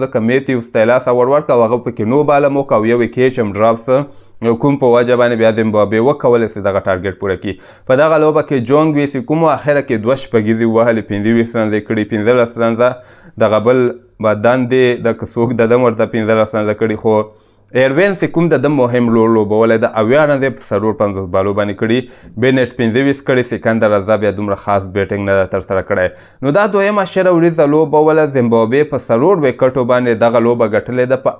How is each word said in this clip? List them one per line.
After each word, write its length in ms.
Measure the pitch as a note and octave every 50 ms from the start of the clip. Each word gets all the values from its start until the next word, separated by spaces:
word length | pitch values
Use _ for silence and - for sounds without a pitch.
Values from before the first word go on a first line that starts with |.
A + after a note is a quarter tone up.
| C3
ځکه 140 | C3 - B2 A2 A2+
میتیوز 420 | B2+ C3+ C3+ C#3 C3 A#2+ A2+ A#2
ته 140 | - A#2 G#2+
یې 40 | A2+
لاس 160 | B2 B2+ B2 B2+
اور 260 | B2 B2 B2 B2+ C#3
ورکړ 180 | D3+ D3+ - B2+
او 100 | A#2+ A#2
هغه 160 | A2 A#2+ A#2+ - B2
پکې 260 | A#2+ - G#2+ A2 B2+
نو 80 | D3 D3 D3
بالم 320 | C#3+ C#3+ C#3+ C#3 C#3 C#3
وکړ 120 | C#3 - A#2+
او 120 | A2 G#2+ A2+
یو 100 | A#2+ B2
یې 80 | A#2 A2 -
کیچ 240 | B2+ B2+ C3 B2+ C3
هم 140 | A2+ G#2 F#2+ G2+
ډراپ 240 | G#2+ A2+ A#2 A#2 - -
سو. 100 | B2+ C3+ C#3+ C#3+ - - - - - - A2+
نو 100 | A#2 A#2 A#2
کوم 160 | C#3+ C#3+ C#3+ C#3+ C3+
په 100 | B2 A#2
وجه 220 | A#2+ B2 A#2 B2
باندې 260 | A#2+ B2 A#2+ A#2+ A2
بیا 100 | A2+ A2+ A2 A2+
زیمبابوې 420 | A2 A2 G#2 G#2+ G#2 G2 A2 A2 A2+ C3+
وکولی 400 | D3+ D3 - B2+ A#2+ A#2 A2+ G#2 -
سي 80 | G#2+
دغه 180 | F#2+ G2 F#2+ G2 -
ټارګټ 340 | G2+ F#2+ F#2 F2+ G2 F2+ -
پوره 160 | - G2 F#2 F2
کړي. 120 | - G#2 F#2+ - - - - - - -
په 100 | C3 C3+ D3+
دغه 180 | D#3 D#3+ D3+ D3+
لوبه 180 | D#3 D3 D#3 C#3+ -
کې 100 | D3 C3 A#2 A2+
جونګ 260 | C#3 D3+ D#3 D#3+ D3
وي 120 | D3 C#3+ C#3 C#3
سي 100 | C3+ A#2 - D3+
کوم 100 | D#3+ E3 D#3
اخره 320 | C#3 B2+ - C#3+ D3 C#3+
کې 140 | C3+ - B2+ A2 G#2
دوه 100 | A#2 C3+ B2+ -
شپږیزې 440 | - - A2+ G#2 G#2+ A2+ A2 A#2 A2+ A2
وهلې، 280 | A2+ A2+ A#2+ A#2 A2 G2+ -
پنځه 200 | G#2+ G2+ G2+ A2 A#2
ویشت 240 | A#2 A2+ A2+ - A#2
رنزه 180 | A2 G#2+ G#2 G#2+
یې 60 | G#2 -
کړي، 160 | A#2+ G#2+ G#2 -
پنځلس 460 | A#2+ G#2+ G#2 A2+ B2 B2 A#2 A#2 A#2 A2+ A#2
رنزه 260 | A#2 A#2 A2 A#2+ B2+ B2+ - - - - - - - - A2 A2+
دغه 160 | G#2 G#2+ G#2+
بل 200 | G#2 A#2+ B2+ C3 B2 A#2+ A#2+ - - _ _ _ A2
بدن 400 | G#2+ G#2+ G#2+ G#2 A#2 B2 C3 B2+ A#2
دی، 100 | B2+ C3 B2+ B2 A#2+ A#2 A2+
د 100 | A#2 A2+ A#2
که 60 | A#2
څوک 280 | - - A#2+ A#2 A#2 B2+ A2
د 100 | A#2 A2
دم 160 | A#2+ B2 B2+
ورته 200 | A#2+ A2+ G#2+ A2+ G#2+
پنځلس 400 | - A#2 A2 G#2 A2+ A2 G#2+ G#2+ -
رنزه 180 | A2 G#2+ G#2+ G#2 -
کړي، 140 | A2+ G#2+ G#2+ G#2+ -
خو 100 | A2+ G#2+ G#2+ G#2+ - - _ _ _ _ _ _ _ - B2
ایروین 340 | C3 C3+ C3+ D3+ F#3+ G3+ G3 F3+ F3
سي 40 | - -
کوم 140 | E3+ E3+ E3+
د 100 | D#3+ D#3+ C#3+
ده 40 | C#3+ D3+
مهم 340 | C#3 B2 A#2 A#2+ B2 A#2+ A#2 A2+
رول 180 | A2+ A2 A2+ A2+ A2
لوبولی 400 | G#2+ G2+ G#2+ G#2+ A2+ A2+ A2+ A2 A2
ده، 40 | G2+ - A2
اویا 240 | G#2+ A2 C3 D3 D#3
رنزه 240 | D3 C#3+ C3+ C3 C3+
یې 40 | A#2 -
په 100 | - -
څلور 260 | A2 G2+ G#2 A2 G#2 -
پنځوس 320 | G#2+ G2+ G2 F#2+ G2 F2+ F2+ F#2+
بالو 160 | F#2+ G2+ G2+
باندې 260 | G#2 G#2 G#2 G2 -
کړي، 200 | A#2 A2 A2+ B2+ B2+ - - - - - - G#2 A#2+
بینټ 320 | C3 C3 C3 B2 A#2+ - -
پنځه 260 | A#2+ A2+ G#2+ B2 C#3 C#3
ویشت 180 | C#3 C#3 - -
کړي، 140 | C3+ B2+ B2 - A#2
سکندر 380 | G2 - A#2+ A2+ A2+ A2+ G#2+ G#2
رضا 240 | G2+ F#2+ F#2 - G2 G#2+
بیا 60 | G#2 F#2 G2
دومره 220 | G#2 G#2 G2 F#2+ -
خاص 200 | G#2 G2+ G2 F#2+ F#2+ F#2 G2+
بیټینګ 260 | G2 F2+ G#2 G2+ G2 G2+
نه 100 | G2 G2
ده 60 | F#2+ F#2 -
ترسره 260 | G2 F#2 - G2 F#2+ F2+ -
کړی. 180 | G2+ F#2+ F2+ F2 - - - - _ _ -
نو 120 | C#3 C#3+ G3+
دا 80 | G#3 A3 F#3+
دویمه 320 | G3+ G3 G3+ G#3+ G#3 F#3+ F3 -
شره 180 | F#3+ F#3 F#3 F3+
وریځه 360 | E3 E3 E3+ E3 D#3+ D3+ C#3+ D3
لوبه 320 | D#3 D#3+ D3 D3+ D3+ D#3 D#3+
وله، 200 | D#3 D#3+ D#3 D3 C3+ C3+
زیمبابوې 540 | A#2+ A#2 A#2 A2+ A2+ G#2+ B2 C#3+ D3 D3 C#3+
په 100 | B2+ - -
څلور 360 | A#2 A2+ C3+ F3+ G3+ F3 D3 B2+
وکټو 420 | A#2+ - C3+ C3 B2+ C#3 B2 A#2
باندې 320 | B2 B2 B2 B2 A#2 G2+ A#2
دغه 200 | A#2 A#2 A#2+ A2+ A#2
لوبه 200 | A#2+ A#2+ A#2 G#2+
ګټلې 380 | G#2+ G#2 - - A#2+ B2+ B2
ده، 120 | B2+ C3 B2+ -
په 60 | C3 -